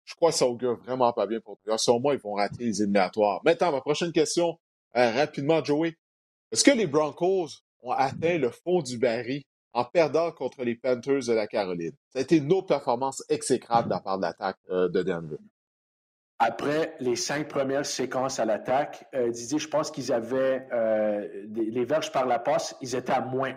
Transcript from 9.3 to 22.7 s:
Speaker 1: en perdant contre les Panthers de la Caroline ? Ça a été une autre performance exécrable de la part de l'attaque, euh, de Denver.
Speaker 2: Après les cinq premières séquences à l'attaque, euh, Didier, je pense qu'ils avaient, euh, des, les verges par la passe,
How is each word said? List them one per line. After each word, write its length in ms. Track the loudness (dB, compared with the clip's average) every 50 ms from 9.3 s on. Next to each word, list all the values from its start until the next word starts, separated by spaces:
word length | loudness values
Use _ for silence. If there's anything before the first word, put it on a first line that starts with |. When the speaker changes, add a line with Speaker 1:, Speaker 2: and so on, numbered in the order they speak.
| -6 -8 -8 _ _ _ _ _ -2
Speaker 1:
en 100 | -2 -2
perdant 480 | 2 4 4 4 4 4 2 0 0
contre 320 | -2 -4 -8 -6 -6 -4 -4
les 120 | -4 -4
Panthers 500 | -2 0 -2 -2 0 0 0 0 0 2
de 80 | 0 0
la 140 | 0 0
Caroline ? 460 | -2 -2 -2 -2 -2 -4 -4 -6 -8 -8 _ _ _
Ça 100 | -6 -4
a 20 |
été 160 | 0 2 2
une 160 | 2 4 2 0
autre 140 | 0 0
performance 560 | 0 -2 0 0 0 0 0 0 -4 -6 -6 -4 -4
exécrable 600 | -4 -2 0 0 -2 -2 0 0 0 0 2 0
de 60 | -4
la 40 | -4
part 200 | -4 -4 -4 -2
de 20 |
l'attaque, 360 | -2 -4 -4 -4 -6 -6 -6 _ _ -4
euh, 180 | 0 0 0 2
de 120 | 0 0
Denver. 360 | 0 -2 -2 -4 -6 -10 -12 -14 -14 -18 _ _ _ _ _ _ _ _ _ _ _ _ _ _ _ _ _ 0
Speaker 2:
Après 560 | 0 0 0 -2 -4 -2 0 0 -2 -4 -4 -4
les 160 | -2 -2 -2
cinq 320 | -2 -2 -4 -2 -4 -4
premières 380 | -4 -2 -2 -2 0 0 -2 -2
séquences 540 | -2 -4 -4 -4 -2 -2 -2 -2 -2 -2 -2
à 60 | 0
l'attaque, 600 | 0 0 -2 0 0 0 0 0 -2 -6 -16 -14 -8 -4
euh, 140 | -2 -2 -2
Didier, 300 | -2 -4 -6 -4 -4 -4
je 80 | -2
pense 240 | -2 -2 -2 -2 -2
qu'ils 200 | -6 -8 -4 -2
avaient, 560 | -2 -2 -2 -2 -2 0 0 0 0 -2 -4 -4 -2
euh, 540 | -2 0 2 2 2 0 0 -2 -2 -6 -8 -10 -12 -12
des, 200 | -8 -6 -4 -4
les 200 | -2 -2 -2 0
verges 260 | 0 0 -2 -2 -2
par 140 | -2 -2 0
la 120 | 0 0 0
passe, 360 | 0 0 0 -2 -2 -6